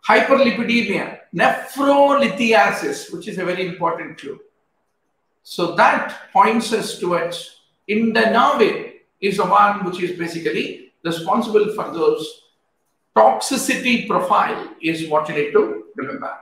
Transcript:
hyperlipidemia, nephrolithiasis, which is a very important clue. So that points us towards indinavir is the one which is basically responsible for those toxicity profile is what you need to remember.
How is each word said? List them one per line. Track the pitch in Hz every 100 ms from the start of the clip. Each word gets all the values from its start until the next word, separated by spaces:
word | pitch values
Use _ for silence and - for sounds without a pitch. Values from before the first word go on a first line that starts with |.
| -
hyperlipidemia, | 226 226 262 233 233 220 233 196 180 - - _
nephrolithiasis, | 170 - - - 269 277 285 277 277 277 - 226 220 202 196 - - -
which | 175 214
is | 180
a |
very | 180 180 185
important | - 170 170 151 -
clue. | 139 - _ _ _ _ _ _ _ _ _ _
So | - - 170 160
that | 247 269 - - -
points | 190 202 226 -
us | 220 175 -
towards | 180 170 170 - - _ _ _ -
indinavir | 214 226 226 220 233 285 262 196 - - - _ _
is | 202 196
the | 180
one | 202 208 196
which | 180 -
is | 175 -
basically | 170 165 156 190 262 - - _
responsible | 165 165 165 226 220 208 - -
for | -
those | 165 156 - - - _ _ _ _ _ _ _ -
toxicity | 220 - - 269 - 254 247 233 -
profile | 180 185 208 - - - -
is | 160 160 160
what | 151 151
you | 147
need | 143
to | 214 - - -
remember. | - - - - -